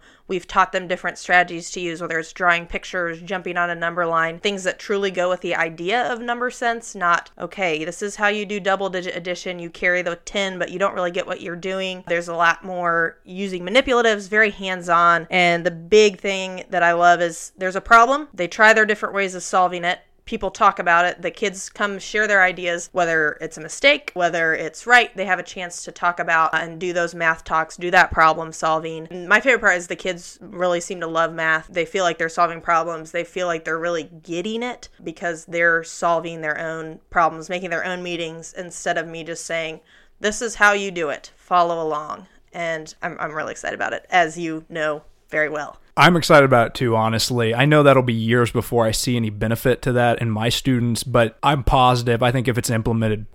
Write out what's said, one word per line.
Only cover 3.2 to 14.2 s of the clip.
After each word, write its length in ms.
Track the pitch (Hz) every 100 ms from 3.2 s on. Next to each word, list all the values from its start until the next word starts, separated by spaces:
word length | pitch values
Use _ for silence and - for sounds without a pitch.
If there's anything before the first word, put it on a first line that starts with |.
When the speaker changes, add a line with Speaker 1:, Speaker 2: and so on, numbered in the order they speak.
Speaker 1:
jumping 360 | 175 190 175 175
on 140 | 175
a 40 |
number 320 | 170 170 170 170
line, 340 | 165 165 170
things 240 | 208 196
that 140 | 185 -
truly 320 | - 202 196
go 180 | 185 180
with 120 | 180
the 140 | 180
idea 580 | 170 165 165 175 233 240
of 80 | 233
number 300 | 240 240 247
sense, 440 | 247 240 233 -
not, 360 | 196 175 170 - -
"Okay, 460 | 175 - 185 156
this 180 | 156 175
is 140 | 208 202
how 120 | 208
you 160 | 214
do 140 | 202 208
double-digit 560 | 190 190 196 180 180 -
addition. 420 | 175 175 190 180
You 120 | 170
carry 320 | - 185 180
the 140 | 175 170
ten, 420 | - 208 196 185
but 120 | 170
you 80 | 175
don't 160 | 196
really 160 | 196 180
get 160 | 180 170
what 140 | 180
you're 160 | - 170
doing." 480 | 185 190 190 185 -
There's 200 | 170 175
a 60 |
lot 300 | 170 170 165
more 540 | 190 180 175 170 165 -
using 400 | - 180 196 185
manipulatives, 640 | 180 233 277 240 226 208